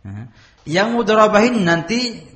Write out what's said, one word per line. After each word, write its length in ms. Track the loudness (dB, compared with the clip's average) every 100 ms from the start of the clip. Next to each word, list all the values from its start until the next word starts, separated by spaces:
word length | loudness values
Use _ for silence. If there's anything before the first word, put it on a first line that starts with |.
Ya. 240 | -14 -16 -16 _ _ _ -4
Yang 220 | -2 0
mudorobah 560 | -2 0 4 4 4 2
ini 160 | 2
nanti 560 | 0 0 -2 -4 -4 -10 -18